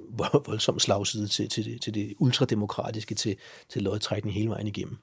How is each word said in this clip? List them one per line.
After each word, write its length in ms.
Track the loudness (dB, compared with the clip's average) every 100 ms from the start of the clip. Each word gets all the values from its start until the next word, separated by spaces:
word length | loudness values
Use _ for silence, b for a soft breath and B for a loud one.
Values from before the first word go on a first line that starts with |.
| -10
vold-, 360 | -4 4 4 4
voldsomt 360 | 0 2 2
slagside 460 | 2 2 2 -2 -2
til, 200 | 0 0
til 160 | -2
det, 160 | -4 -6
til 140 | -4
det 200 | -4 -4 4
ultrademokratiske, 960 | 4 6 4 2 0 -2 -4 -4 -6
til, 220 | -2 -2 -2 B B B
til 140 | -2
lodtrækning 520 | 0 0 -2 -2 -2
hele 160 | -2 0
vejen 160 | -2 -4
igennem. 300 | -6 -8 -10